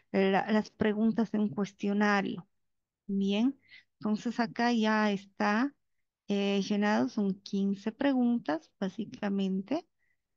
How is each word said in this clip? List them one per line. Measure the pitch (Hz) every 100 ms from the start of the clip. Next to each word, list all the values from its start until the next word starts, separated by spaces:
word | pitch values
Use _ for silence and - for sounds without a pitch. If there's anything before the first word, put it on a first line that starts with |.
| _
La-, | 202 190 196 208
las | 214 196
preguntas | _ 220 208 226 220 226
de | 214
un | 208
cuestionario. | - 196 - 202 202 208 202 190 190 - _ _ _ _ _ -
Bien. | 196 196 202 247 - _ - _ _
Entonces, | 214 214 240 226
acá | 220 - 240
ya | 240 214 220 214
está, | 196 - _ 208 208 277 - _ _ _ _ -
eh, | 202 202 202
llenado. | 190 202 208 220 262
Son | - 196 190
quince | - 196 196 196 220
preguntas, | - 277 262 240 240 220 320 - _
básicamente. | 190 - 196 - 208 196 190 190 190 311 - _ _ _ _